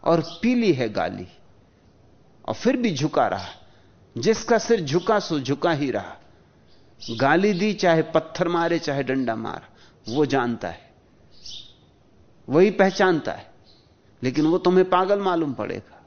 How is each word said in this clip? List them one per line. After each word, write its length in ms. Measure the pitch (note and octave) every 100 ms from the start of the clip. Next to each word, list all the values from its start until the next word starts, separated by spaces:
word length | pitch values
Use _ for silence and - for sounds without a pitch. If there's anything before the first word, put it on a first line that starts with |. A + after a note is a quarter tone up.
| -
और 120 | E3 - -
पी 120 | A#3
ली 180 | A#3+ A3
है 160 | C3+ A#2
गाली, 360 | G2+ E2+ G2 F2+ - - - _ _ _ _ - - _ -
और 100 | -
फिर 220 | A2+ A#3 C4
भी 140 | A#3+
झुका 340 | C#3 C#3+ C#3+ A2
रहा। 260 | F#2 F#2 - - _ _ _ _ -
जिसका 420 | G3+ A3 - A#3
सिर 220 | A3 A3+
झुका, 380 | D3+ E3 F3 G#3
सो 200 | - D3+
झुका 320 | B2+ C#3 F3
ही 180 | D#3 C#3+
रहा। 260 | G#2+ F2+ - - - _ _ _ - - -
गाली 520 | - A2+ C3+ E3 G#3
दी, 200 | F#3 G#3+
चाहे 280 | G3+ F3+ E3
पत्थर 440 | D#3+ D#3+ - - E3+
मारे, 300 | E3+ E3+ E3+
चाहे 240 | - C#3
डंडा 320 | C3 C3 A#2+ A2+
मारा, 320 | A2 - - _ - _ -
वो 160 | B2+ C#3+
जानता 420 | C#3 A#2+ A2+ F#2
है, 220 | D#2+ - _ _ _ _ - - - - - _ _ _ _ _ _ -
वही 220 | C#3 G3+
पहचानता 600 | G#3 G3 F#3+ F#3+ E3 -
है। 140 | D#2+ - - _ _ _ _ _ _
लेकिन 240 | B2 B2+ D#3
वो 120 | F3+
तुम्हें 300 | F3+ F#3 F#3
पागल 300 | F3+ F#3+ G3+
मालूम 320 | F#3+ E3+ D3+
पड़ेगा 480 | A#2 G2+ F#2 - -